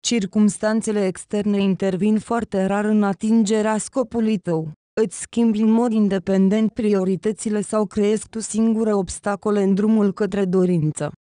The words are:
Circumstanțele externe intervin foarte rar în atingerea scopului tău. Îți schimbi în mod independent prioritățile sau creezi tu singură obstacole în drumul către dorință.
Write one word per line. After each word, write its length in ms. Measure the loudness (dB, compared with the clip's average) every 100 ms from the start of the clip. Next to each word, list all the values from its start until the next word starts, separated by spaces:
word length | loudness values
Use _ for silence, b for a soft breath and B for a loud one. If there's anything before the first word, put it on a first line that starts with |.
| -2
Circumstanțele 1000 | -2 -2 2 2 2 -2 -2 -2 -2 -2
externe 560 | -4 -6 -4 -2 0
intervin 560 | 0 0 -2 0 0 0
foarte 460 | 0 -4 -2 -2
rar 200 | -2 0
în 180 | 0 2
atingerea 760 | 2 -2 0 2 2 0 0 -2
scopului 600 | -4 -4 -4 -2 0 -2
tău. 340 | -2 -4 -4 -12 _ -2
Îți 180 | -2 -2
schimbi 400 | -6 0 0 2
în 100 | 2
mod 220 | 2 2
independent 800 | 2 0 0 0 2 4 2 0
prioritățile 880 | 0 0 0 0 -2 -4 -4 -4 -4
sau 260 | -2 -2 -2
creezi 420 | 0 0 0 -4
tu 120 | -12
singură 540 | -6 0 0 2 0
obstacole 680 | 0 -2 -6 -6 -4 0 2
în 120 | 2
drumul 380 | 2 2 4 2
către 320 | 0 -4 -2
dorință. 680 | 0 2 2 2 0 -4 -8 -10